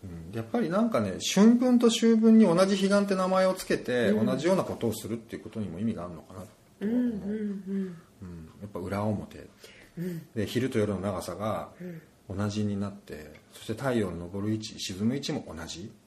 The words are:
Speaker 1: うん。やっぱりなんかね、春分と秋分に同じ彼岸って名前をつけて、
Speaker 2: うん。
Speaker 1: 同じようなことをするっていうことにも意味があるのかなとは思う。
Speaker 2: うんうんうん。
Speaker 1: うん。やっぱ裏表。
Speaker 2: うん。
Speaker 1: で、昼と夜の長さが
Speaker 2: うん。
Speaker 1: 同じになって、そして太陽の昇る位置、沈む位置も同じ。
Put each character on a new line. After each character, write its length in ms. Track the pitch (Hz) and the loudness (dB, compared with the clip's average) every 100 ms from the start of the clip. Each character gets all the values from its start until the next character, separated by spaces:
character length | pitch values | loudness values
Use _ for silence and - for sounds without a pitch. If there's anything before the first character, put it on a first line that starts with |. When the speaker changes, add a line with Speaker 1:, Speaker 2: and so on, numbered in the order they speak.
Speaker 1:
う 40 | 95 | -12
ん。 280 | 85 82 110 | -14 -10 -10
や 60 | |
っ 40 | 110 | -4
ぱ 160 | 240 | -2
り 80 | 170 | 0
な 100 | 185 | 2
ん 100 | 233 | 2
か 120 | 131 | 2
ね、 160 | 101 87 - | 0 -2 0
春 220 | - 220 240 | 8 8 8
分 240 | 254 247 | 6 6
と 80 | 233 | 4
秋 280 | 226 226 226 | 4 4 6
分 220 | 226 220 | 8 8
に 80 | 208 | 8
同 80 | 165 190 | 6 4
じ 120 | 196 | 4
彼 100 | 190 | 4
岸 120 | 202 | 2
っ 60 | 202 | 2
て 80 | 190 | 0
名 120 | 185 | 2
前 180 | 185 190 | 4 4
を 60 | 185 | 0
つ 100 | - | -2
け 120 | 160 | -2
て、 340 | - 123 113 | 0 2 2
Speaker 2:
う 120 | 214 | 4
ん。 20 | - | 2
Speaker 1:
同 120 | 131 | 2
じ 100 | 160 | 2
よ 60 | |
う 20 | 156 | 2
な 80 | |
こ 120 | - - | 0 -2
と 120 | 117 | -2
を 60 | |
す 120 | - 92 | -2 -6
る 80 | 117 | -8
っ 20 | |
て 180 | - 82 | -8 -12
い 40 | |
う 40 | |
こ 60 | 107 | -10
と 100 | 110 | -8
に 80 | 95 | -6
も 120 | 82 | -4
意 40 | |
味 120 | 113 - | -4 -4
が 100 | 87 | -8
あ 20 | |
る 60 | |
の 80 | - | -12
か 120 | - | -14
な 60 | 92 | -16
と 40 | 92 | -16
は 60 | - _ _ | -20 _ _
思 100 | 202 | -2
う。 20 | |
Speaker 2:
う 20 | 247 | 0
ん 40 | |
う 20 | |
ん 0 | |
う 40 | 247 | 0
ん。 920 | 208 196 214 208 196 185 196 185 170 - _ | -2 -6 -6 -6 -6 -6 -6 -6 -10 -20 _
Speaker 1:
う 40 | 92 | -16
ん。 240 | 85 80 - | -16 -18 -16
や 60 | 104 | -14
っ 20 | |
ぱ 100 | 87 | -10
裏 240 | 92 98 | -6 -4
表。 440 | 107 98 80 - - _ - - - - | -2 -4 -8 -16 -20 _ -20 -20 -20 -10
Speaker 2:
う 40 | |
ん。 200 | 180 170 - | -10 -10 -10
Speaker 1:
で、 120 | 113 98 | -6 -4
昼 240 | 127 131 | -2 -2
と 100 | 123 | 0
夜 140 | 104 | -2
の 80 | 95 | -2
長 200 | 101 92 | -4 -6
さ 140 | 85 87 | -8 -6
が 360 | 107 90 76 - | -4 -4 -8 -14
Speaker 2:
う 20 | |
ん。 180 | 180 165 - _ - 98 | -14 -14 -20 _ -12 -4
Speaker 1:
同 120 | 104 | -4
じ 160 | 104 104 | -2 -2
に 140 | 101 | -2
な 100 | 101 | -6
っ 40 | |
て、 400 | - - 76 - - _ | -8 -16 -16 -16 -20 _
そ 100 | - | -16
し 40 | - | -10
て 60 | |
太 200 | 107 135 | -4 -2
陽 180 | 120 98 | 0 -2
の 180 | 85 87 | -4 -8
昇 100 | 98 | -6
る 100 | 104 | -4
位 40 | 110 | -4
置、 240 | - - | -6 -12
沈 260 | - 92 110 | -10 -2 -2
む 100 | 139 | -2
位 40 | |
置 120 | 139 | -4
も 100 | 143 - | -6 -8
同 180 | 78 80 | -12 -12
じ。 260 | 160 202 - | -12 -14 -16